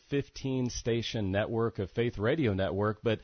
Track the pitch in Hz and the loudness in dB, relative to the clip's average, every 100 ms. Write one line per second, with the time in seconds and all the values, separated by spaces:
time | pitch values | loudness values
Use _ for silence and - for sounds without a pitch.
0 | _ 143 131 - 135 131 123 - - 117 | _ -4 -4 -6 -4 -2 -2 -2 0 0
1 | 110 117 98 98 107 113 113 107 95 - | 0 -2 0 0 0 0 0 -2 -4 0
2 | 120 98 107 165 123 95 95 95 107 107 | -2 0 0 2 2 2 0 0 0 0
3 | 117 107 | 0 -2